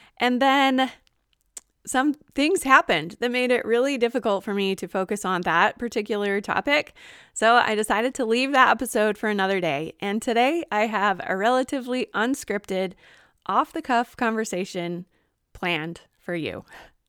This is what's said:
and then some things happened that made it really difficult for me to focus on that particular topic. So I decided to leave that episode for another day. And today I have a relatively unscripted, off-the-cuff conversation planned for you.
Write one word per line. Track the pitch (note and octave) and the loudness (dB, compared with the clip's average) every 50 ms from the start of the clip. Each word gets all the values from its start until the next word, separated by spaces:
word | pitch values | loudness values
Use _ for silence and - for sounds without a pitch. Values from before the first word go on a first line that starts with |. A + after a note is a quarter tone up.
| - _ _ - | -20 _ _ -2
and | A#3+ B3 B3 A#3+ | 0 2 2 4
then | C4+ C4+ C4 C#4+ C#4 C4+ C4 B3+ C4 B3+ - - _ _ _ _ _ _ _ _ _ _ - - - _ _ _ - - | 4 4 4 4 4 4 4 2 0 0 -4 -8 _ _ _ _ _ _ _ _ _ _ -20 -20 -20 _ _ _ -10 -4
some | - B3+ C4 D4+ C4+ - _ _ - | -2 0 2 2 0 -2 _ _ -2
things | - C#4 D#4 G4 F#4 - | 0 0 2 2 0 2
happened | C4+ C4 D4 E4+ - G3+ D#3+ C#3+ E3+ - - | 4 4 6 6 4 0 0 0 -4 -6 -4
that | - B3 | -4 -2
made | A#3+ B3 B3 B3 | 0 0 0 2
it | B3 A#3+ - | 2 0 0
really | - A3+ A#3+ B3 C#4 C#4+ B3+ | 0 0 2 2 0 0 0
difficult | A#3 A#3 - C4 G3 A#3 G3+ F#3+ - | 0 0 0 0 -2 0 -2 -2 -2
for | - G3+ | -4 -2
me | G3+ G3 F#3+ F#3+ | -2 0 -2 -2
to | - - F3 | -4 -6 -6
focus | - G3 F#3+ F3+ G#3 G#3 - | -4 -4 -4 -2 -4 -4 -4
on | F#3 F#3 F3 | -4 -4 -2
that | F#3 - D#3+ E3+ F#3 G#3+ - - | 0 0 2 4 4 2 2 -2
particular | A#3+ A#3 - A3 G#3 - A3+ G#3 G#3 G3+ G3 G3+ | -8 -6 -4 -4 -4 -4 -4 -2 -2 -2 -2 -2
topic. | G3+ - - - F#3+ - C#4+ D4+ D4 - - - - - - - - _ - | -2 -2 -2 -2 0 0 0 0 0 -4 -10 -20 -20 -20 -20 -20 -20 _ -4
So | - G#3+ A3 A#3 | 2 4 6 6
I | A#3 - - A3 | 6 4 4 2
decided | G#3 G#3+ - A3 G3+ A3+ C4 B3+ | -2 0 0 0 0 0 -2 -2
to | - C4 | -2 -2
leave | A3 A3+ A#3+ C4 C4+ | 0 2 2 2 2
that | C#4+ C4 B3+ G#3+ | 4 4 6 4
episode | A#3+ A3+ C4 A3+ - A3+ G#3+ G#3+ G#3 - | 4 2 0 -2 0 2 2 2 0 -2
for | - G#3+ | -2 -2
another | G#3 G3+ F#3+ F#3+ G3 F#3+ | -2 0 0 0 0 0
day. | F3 E3 C#3+ C#3 D#3+ D#3+ - - | 0 -2 -2 -2 -4 -6 -10 -8
And | - G3+ G3 A3+ | -6 -4 -4 -4
today | - - A3+ A3+ A#3+ C4 D#4+ E4+ D#4+ - | -2 0 2 2 2 2 2 -2 -4 -2
I | - G#3 G#3+ | -2 0 0
have | A#3 G#3+ G#3 G3 G#3 F#3+ F3 - | 0 0 0 0 0 0 0 -2
a | - - | -4 -2
relatively | F#3+ G3 A#3 B3+ B3+ B3+ - - C#4 A#3+ B3 B3 B3+ B3 - - | 0 2 2 2 2 0 -2 -4 -6 -4 -4 -4 -4 -4 -4 -2
unscripted, | G3 G#3+ B3 C4+ - - - G#3 G#3 - - G3 F#3 F#3+ F#3 F3 _ _ - - - _ _ _ _ - - | -2 0 0 -2 -4 -4 -4 -6 -6 -4 -4 -4 -2 -4 -4 -6 _ _ -20 -20 -20 _ _ _ _ -8 -2
off-the-cuff | F#3+ A3+ D4+ - - E4 D#4 - B3+ A#3 A#3+ - - - | 0 0 0 -2 -4 -8 -4 -2 0 0 0 -2 -4 -4
conversation | B3+ A3+ A3 A3 A3 G#3+ - F3+ F#3+ - - F#3 E3+ E3+ F3 E3+ F3+ _ _ _ _ _ _ _ _ _ - | -4 -2 -2 -2 -4 -4 -4 -6 -6 -6 -6 -6 -6 -6 -6 -8 -10 _ _ _ _ _ _ _ _ _ -14
planned | - - F3+ F3 D#3 D#3 E3 E3+ - _ _ _ _ | -8 -4 -4 -2 -2 -4 -6 -10 -12 _ _ _ _
for | _ - F3 | _ -8 -8
you. | E3+ D3+ G#2+ E2+ - - _ - - - - _ _ _ | -6 -6 -6 -8 -10 -14 _ -20 -20 -20 -20 _ _ _